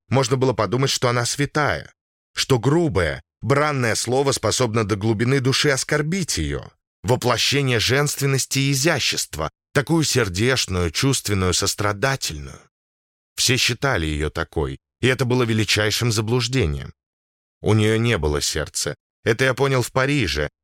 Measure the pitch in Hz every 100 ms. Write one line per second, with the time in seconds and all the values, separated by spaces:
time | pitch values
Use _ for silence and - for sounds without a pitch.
0 | - 123 120 131 131 110 101 120 135 -
1 | 127 120 120 - 143 156 139 80 - _
2 | _ _ _ - - 127 110 165 165 92
3 | 80 67 - - 107 139 151 139 120 98
4 | 113 131 139 - 107 - 123 113 101 104
5 | 110 107 120 139 127 123 151 131 - 151
6 | 151 196 165 - 73 69 - _ _ _
7 | 90 123 123 113 - 135 135 120 - 131
8 | 147 - 139 135 - 135 139 135 156 143
9 | - - - 76 78 _ _ 147 139 165
10 | 147 127 101 87 120 127 - 92 87 -
11 | 139 131 - 101 92 85 98 - 104 101
12 | 131 135 - 76 67 - _ _ _ _
13 | _ _ _ - - 127 - 123 139 107
14 | 78 76 76 - 78 - 69 67 _ -
15 | 127 127 120 127 117 110 104 101 107 -
16 | 120 107 107 127 117 131 85 69 - -
17 | _ _ _ _ _ _ - 107 107 110
18 | 117 104 76 73 - 80 71 - - 71
19 | _ _ - 113 135 123 139 131 117 135
20 | 131 147 92 73 73 _